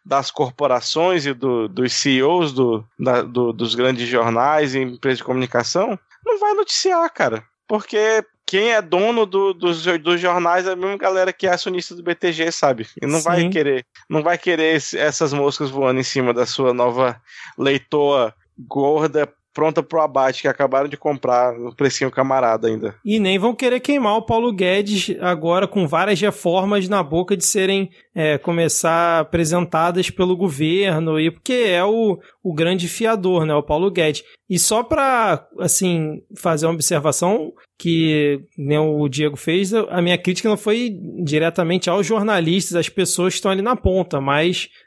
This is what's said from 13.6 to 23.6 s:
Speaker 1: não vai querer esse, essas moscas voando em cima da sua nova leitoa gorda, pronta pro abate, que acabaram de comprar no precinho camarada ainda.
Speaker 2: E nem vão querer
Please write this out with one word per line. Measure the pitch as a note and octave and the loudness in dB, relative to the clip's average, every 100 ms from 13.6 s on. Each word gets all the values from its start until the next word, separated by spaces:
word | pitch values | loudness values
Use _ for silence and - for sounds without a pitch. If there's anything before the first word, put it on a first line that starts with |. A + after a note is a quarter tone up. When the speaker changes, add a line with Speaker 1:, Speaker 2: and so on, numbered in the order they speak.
| C#3+ C3 - - _ | 0 -2 -4 -20 _
Speaker 1:
não | D#3 | -2
vai | D#3 F3 | 0 0
querer | F3+ E3 D#3+ D#3+ | 0 2 2 2
esse, | - - | -2 -2
essas | D3 C#3 D#3 | -2 0 -2
moscas | C#3+ C#3+ - C#3+ | 0 -2 -2 -6
voando | C3+ C3 C3 | 0 0 0
em | |
cima | B2+ C3+ B2 | -2 0 0
da | A#2+ A#2 | 0 -2
sua | - C3 | 0 0
nova | B2 B2 A#2+ B2+ A#2 _ - - - | 2 0 2 -2 -2 _ -20 -18 -4
leitoa | C#3 C#3 - D3+ C#3+ C#3 A2+ - _ - | 0 0 0 0 2 2 0 -4 _ -20
gorda, | A#2+ C#3 C#3 D3+ D#3 D3+ C#3+ _ _ | -8 -2 0 2 0 0 -2 _ _
pronta | - D#3 E3 | -2 0 0
pro | - E3 | -2 0
abate, | D3+ C3+ C3 C3 | 0 2 0 0
que | C#3 | -2
acabaram | - C3+ C3+ C#3+ | 0 0 2 -2
de | C#3+ | -4
comprar | D3+ C#3 B2+ B2 B2 | -6 -4 0 2 2
no | A#2+ A#2+ A#2+ | -2 -10 -2
precinho | C#3 - C3+ | 0 0 -2
camarada | C3 C3 C3 A#2+ A2 A2+ | 0 0 2 2 2 0
ainda. | A2 G#2 - | -2 -6 -6
Speaker 2:
E | - A3 | -2 0
nem | F#3+ F#3+ | 2 2
vão | A3+ | 0
querer | A#3 | 0